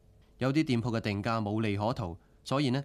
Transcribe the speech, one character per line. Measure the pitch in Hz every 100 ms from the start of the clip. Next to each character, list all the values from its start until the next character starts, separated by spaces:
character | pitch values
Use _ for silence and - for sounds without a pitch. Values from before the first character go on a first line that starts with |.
| - - - -
有 | 127
啲 | 143 151
店 | 117
鋪 | 110
嘅 | 113
定 | 110 101
價 | 110 113
冇 | 104 110
利 | 110 101
可 | 107
圖， | 139 92 85 - -
所 | - 135
以 | 139
呢， | 131